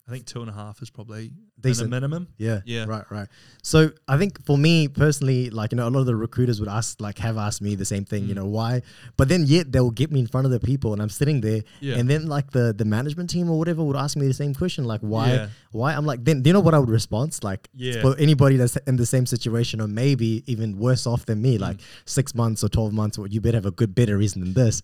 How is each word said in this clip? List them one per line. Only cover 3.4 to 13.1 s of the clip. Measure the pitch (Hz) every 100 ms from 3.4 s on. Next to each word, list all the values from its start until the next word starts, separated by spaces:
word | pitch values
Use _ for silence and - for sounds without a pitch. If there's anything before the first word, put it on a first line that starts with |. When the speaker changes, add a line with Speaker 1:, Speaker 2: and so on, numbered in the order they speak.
| - _
Speaker 2:
So | - 160 156 - -
I | 139
think | 202 -
for | - 143
me | 156 165 147
personally, | - 151 143 135 127 123
like, | 110 107
you | 120
know, | 117
a |
lot | 135
of |
the | 127
recruiters | 110 113 - 123 107
would | 107
ask, | 107 110 -
like, | 104 -
have | 117 110
asked | 104 -
me | 104
the | 101 95
same | 101
thing, | 98 104 98
you |
Speaker 1:
Mm. | 98
Speaker 2:
know, |
why? | 98 107 113 123 - - - -
But | 135
then | 180 143
yet | 165 147
they'll | 131 123
get | 113 151
me | 143
in | 113
front | 131
of | 135
the | 120
people | 104 135 117
and | 104
I'm | 107
sitting | - 147 143
there | 107 110 104 -
Speaker 1:
Yeah. | 139 123
Speaker 2:
and | 123
then, | 151 160
like, | 143 139
the, | 127 120 104
the |
management | 107 107 143